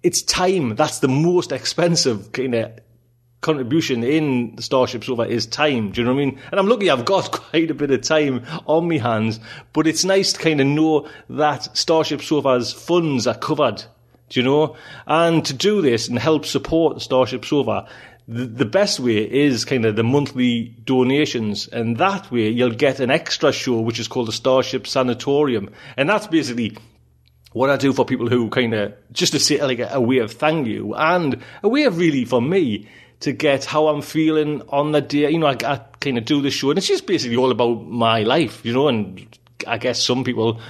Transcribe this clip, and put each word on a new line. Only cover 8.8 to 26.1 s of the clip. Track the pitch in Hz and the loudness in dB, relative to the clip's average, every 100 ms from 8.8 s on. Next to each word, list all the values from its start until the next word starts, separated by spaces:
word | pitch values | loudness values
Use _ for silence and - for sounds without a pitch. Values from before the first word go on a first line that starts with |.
| 170 | 2
me | 160 | 0
hands, | 117 110 110 110 - - - | 0 0 0 -4 -12 -20 -4
but | 151 | 0
it's | 156 156 | 0 0
nice | 185 196 - | 2 2 2
to | - | 0
kind | 165 151 | 0 2
of | 139 | 2
know | 147 160 151 - - - | 4 4 2 -2 -20 -12
that | 123 151 135 - - | -2 -2 -2 -6 -4
Starship | - 160 151 143 | 2 2 2 -4
Sofa's | - 147 135 127 117 | 0 0 2 2 0
funds | - - 175 160 131 117 | -8 0 0 2 0 -2
are | 117 | -2
covered, | - 151 135 101 - _ _ _ _ | -4 0 0 -2 -14 _ _ _ _
do | 127 | 0
you | |
know? | 123 147 156 - - - | 2 2 0 -4 -20 -18
And | - 156 170 165 | -2 2 4 2
to | 160 | 0
do | 131 202 208 | 0 2 4
this | 147 113 - | 2 2 0
and | 120 | -2
help | 143 156 | 2 0
support | - 135 - 160 160 113 | 0 -4 0 2 2 -2
Starship | - 131 120 123 | 0 2 2 -2
Sofa, | - 147 117 101 - - - - - | -2 0 0 -4 -6 -20 -20 -20 -12
the, | 117 | -8
the | 127 113 | -8 -4
best | 110 143 202 - | 0 2 0 0
way | 123 107 | 0 0
is | 107 131 147 117 | 0 2 2 0
kind | - 131 | -2 0
of | 113 | 0
the | 104 | 2
monthly | 113 143 - 127 123 120 113 - | 2 2 0 0 0 0 -4 -10
donations, | 110 131 127 143 147 127 107 101 - | 0 2 4 2 0 -2 -4 -6 -8
and | 113 113 113 | -4 -4 0
that | 196 - - | 0 -2 -4
way | 120 107 | -2 0
you'll | 120 123 | 2 0
get | 110 143 131 | 2 0 2
an | 123 | 0
extra | 156 - - 151 | 0 0 0 0
show, | 120 - 117 | 0 -2 0
which | 113 113 | -2 -4
is | 110 | -6
called | 127 113 | -4 -4
the | |
Starship | 110 135 131 123 127 - | -2 2 2 2 -6 -2
Sanatorium. | 139 123 113 - 143 147 110 98 - - - | -2 0 -2 0 2 2 0 -4 -14 -12 -2
And | |
that's | 143 | 0